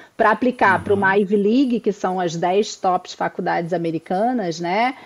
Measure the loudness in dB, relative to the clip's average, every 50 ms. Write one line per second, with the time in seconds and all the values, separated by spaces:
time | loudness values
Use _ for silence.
0 | -20 -12 _ 2 2 2 2 2 0 -2 0 2 2 2 2 2 0 0 0 2
1 | 2 2 2 2 2 2 0 2 2 2 2 2 2 2 0 0 -2 -2 -2 -2
2 | -4 -4 -2 -2 -2 -4 -2 -2 -2 0 2 2 0 -2 -4 -2 0 0 0 0
3 | -2 -8 -8 -6 -6 -6 -4 -4 -4 -2 -2 -2 -2 -2 -2 -2 -2 -2 -4 -6
4 | -4 -4 -2 0 0 0 0 -2 -2 -4 -4 -4 -4 -2 0 0 0 -2 -2 -6
5 | -14